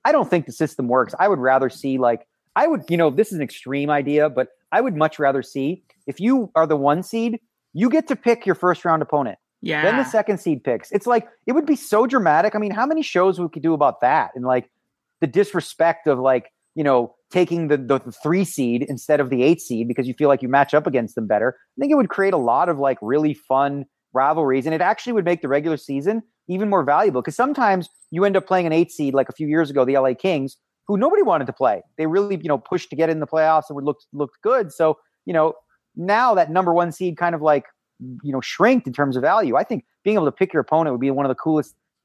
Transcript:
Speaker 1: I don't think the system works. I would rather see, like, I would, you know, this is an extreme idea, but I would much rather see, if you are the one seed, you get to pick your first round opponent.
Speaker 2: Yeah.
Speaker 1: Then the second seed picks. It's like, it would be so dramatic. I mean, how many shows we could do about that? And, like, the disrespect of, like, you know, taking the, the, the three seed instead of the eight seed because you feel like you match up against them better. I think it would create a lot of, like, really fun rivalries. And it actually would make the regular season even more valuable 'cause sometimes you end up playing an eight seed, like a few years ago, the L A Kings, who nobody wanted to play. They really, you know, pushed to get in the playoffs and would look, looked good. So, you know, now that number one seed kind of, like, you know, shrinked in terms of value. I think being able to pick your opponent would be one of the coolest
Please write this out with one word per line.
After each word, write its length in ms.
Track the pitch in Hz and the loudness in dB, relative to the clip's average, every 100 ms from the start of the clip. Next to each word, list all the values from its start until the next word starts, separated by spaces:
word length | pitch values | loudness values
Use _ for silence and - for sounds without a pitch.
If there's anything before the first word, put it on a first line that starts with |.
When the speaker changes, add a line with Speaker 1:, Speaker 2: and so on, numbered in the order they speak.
Speaker 1:
I 80 | 269 | 0
don't 160 | 302 208 | 0 2
think 160 | 175 | -2
the 80 | 147 | -2
system 340 | - 156 - 120 | -6 -6 -4 0
works. 280 | 127 117 - | 0 0 0
I 100 | 196 | 0
would 100 | 160 | 2
rather 320 | 131 131 131 | 2 2 0
see, 260 | - 139 131 | -4 -4 0
like, 300 | 120 117 - _ _ - | 0 0 -6 _ _ -2
I 100 | 311 | 0
would, 160 | 262 143 | 0 -2
you 80 | 170 | 0
know, 100 | 160 | 2
this 200 | 135 214 | 2 -2
is 60 | |
an 80 | 175 | -2
extreme 460 | 139 - 123 139 147 | -8 -10 -8 -4 -2
idea, 400 | 147 139 147 151 | -2 0 2 2
but 200 | 127 123 _ - | 0 -6 _ -4
I 120 | 190 | -2
would 120 | 254 | 0
much 240 | 156 156 - | 0 -2 0
rather 240 | 139 135 | 0 0
see, 400 | 123 139 139 180 _ _ - | -4 -6 -6 -6 _ _ -14
if 140 | 139 | -4
you 300 | 214 269 202 | 0 0 0
are 120 | 160 156 | 0 0
the 100 | 147 | 2
one 260 | 139 156 | 2 0
seed, 380 | 185 226 233 226 _ _ _ | -2 -4 -4 -6 _ _ _
you 160 | 156 240 | -2 0
get 180 | 311 311 | 0 -2
to 80 | 254 | -4
pick 280 | 240 233 | 0 0
your 100 | 196 | 0
first 300 | 170 180 170 | 0 0 0
round 160 | 175 160 | 0 0
opponent. 380 | 147 147 123 92 _ _ | 0 -2 -2 -8 _ _
Speaker 2:
Yeah. 180 | - 151 | -6 0
Speaker 1:
Then 140 | 175 247 | 0 0
the 80 | |
second 340 | 262 220 208 190 | 0 -2 -2 -2
seed 260 | 175 139 | -2 -4
picks. 260 | - 117 - | -2 -4 -4
It's 160 | 196 240 | -4 0
like, 220 | 233 - _ - | 0 -2 _ -2
it 60 | |
would 140 | 277 302 | -2 0
be 100 | 277 | -2
so 300 | - 214 247 | 0 0 2
dramatic. 500 | 262 175 151 208 214 | 2 4 4 2 0
I 20 | |
mean, 140 | 208 | -4
how 120 | 202 | -2
many 160 | 262 320 | -2 -2
shows 380 | - 180 190 180 | -2 2 2 0
we 100 | 170 | -4
could 140 | 156 | -2
do 120 | 160 | -2
about 260 | 156 143 - | 2 2 2
that? 320 | 123 147 113 | 0 2 -2
And, 100 | 131 | -6
like, 240 | 127 127 - _ _ _ _ - | -2 -2 -2 _ _ _ _ -6
the 80 | 151 | -2
disrespect 800 | 170 202 180 - - 165 165 156 | 0 0 -2 -6 0 0 0 0
of, 100 | 127 | 2
like, 340 | 131 127 - _ _ | 2 0 -2 _ _
you 80 | 156 | -4
know, 320 | 147 127 117 _ _ | 2 2 0 _ _
taking 380 | 180 170 170 156 | 0 0 0 0
the, 80 | 143 | -2
the, 240 | 123 135 | 0 -2
the 100 | 123 | -2
three 340 | - 151 180 | -8 -2 0
seed 380 | 185 - 123 120 | 0 -2 -2 -2
instead 380 | 139 131 - 147 | -4 -8 -2 0
of 100 | 131 | 0
the 140 | 131 | 2
eight 160 | 135 170 | 2 2
seed 260 | - 117 117 | -2 -6 -4
because 220 | 123 127 | -4 -4
you 60 | |
feel 140 | 123 147 | 0 2
like 140 | 135 | 2
you 60 | 123 | 2
match 260 | 139 143 | 0 2
up 120 | 151 156 | 2 0
against 280 | 127 113 | -2 -4
them 140 | - 107 | -6 -2
better. 280 | 104 120 - | 0 0 -4
I 240 | _ - | _ -6
think 120 | 277 | 0
it 40 | 294 | 2
would 120 | 208 | 0
create 260 | - 196 | 0 0
a 40 | 175 | 2
lot 300 | 120 131 175 | 0 0 0
of, 100 | 147 | 0
like, 180 | 139 131 | 0 -2
really 340 | 107 143 151 | -2 0 0
fun 500 | 139 - 135 143 143 131 _ _ | -4 -2 0 0 -4 -12 _ _
rivalries. 540 | 127 139 156 143 131 131 | -2 0 2 0 0 -2
And 80 | |
it 60 | 160 | -2
actually 320 | 196 220 247 | 0 -2 -2
would 120 | 220 | -2
make 180 | 175 175 | 0 -2
the 60 | 135 | 0
regular 280 | 139 160 151 | -2 -2 -6
season 460 | - 139 160 226 - _ - | -6 -4 -2 -4 -6 _ -8
even 200 | 185 208 | -4 0
more 140 | 196 | 0
valuable 400 | 139 151 208 127 | 2 2 2 0
'cause 140 | 139 151 | -4 -2
sometimes 520 | 262 285 226 190 165 _ - | -2 0 0 0 -4 _ -10
you 140 | 165 | -2
end 120 | 202 190 | 0 0
up 120 | - | 0
playing 180 | 185 170 | 0 2
an 60 | |
eight 180 | 160 165 | 2 0
seed, 240 | - 143 | -2 -2
like 140 | 135 127 | 0 -2
a 40 | |
few 140 | - 151 | -4 -2
years 240 | 156 151 | 0 0
ago, 140 | 139 | 0
the 100 | 127 | 2
L 120 | 135 131 | 2 2
A 80 | |
Kings, 420 | 123 190 160 135 - _ _ - | 0 -2 -2 -4 -10 _ _ -4
who 80 | 202 | 0
nobody 260 | 277 415 | 2 2
wanted 240 | 277 160 123 | 2 0 -2
to 60 | |
play. 300 | - 131 98 - - | 0 0 0 -6 -6
They 100 | 156 | -2
really, 280 | 180 202 | 0 -2
you 140 | 185 160 | -4 -2
know, 100 | 139 | -4
pushed 320 | - 185 - | -2 -6 -6
to 60 | 143 | -2
get 120 | 160 | 0
in 120 | 160 | 0
the 80 | 147 | -2
playoffs 380 | 160 156 160 151 | 0 2 2 0
and 80 | 143 | -6
would 80 | |
look, 160 | 143 143 _ | -6 -6 _
looked 300 | 147 143 _ | -8 -8 _
good. 300 | 214 254 180 | -2 0 -2
So, 260 | - 160 151 _ _ | -2 0 -2 _ _
you 80 | - | -4
know, 220 | 165 160 - _ _ _ | 0 0 -2 _ _ _
now 400 | - 180 214 247 | -10 -2 0 2
that 160 | 196 156 | 2 2
number 240 | 175 180 | 0 0
one 160 | 170 170 | 0 0
seed 260 | - 185 156 | -4 -8 -4
kind 200 | 175 165 | -4 0
of, 60 | |
like, 240 | 156 143 - _ _ - 127 123 | 2 2 0 _ _ -20 -18 -12
you 80 | 143 | -6
know, 80 | 135 | -6
shrinked 480 | - - 214 262 - | -6 2 2 2 -2
in 40 | |
terms 240 | 123 139 127 | -2 -2 0
of 60 | |
value. 320 | 143 208 165 | 0 2 2
I 80 | 123 | 0
think 220 | - 135 - _ | 0 -6 -8 _
being 140 | 202 214 | 0 2
able 100 | 147 | 0
to 60 | |
pick 200 | - 190 | 0 -2
your 80 | 156 | 0
opponent 320 | - 160 160 | 0 0 0
would 80 | 120 | -2
be 120 | 135 | -2
one 120 | 135 | -2
of 60 | 139 | -2
the 60 | 127 | -2
coolest 400 | 110 147 - _ _ _ | 0 -2 -2 _ _ _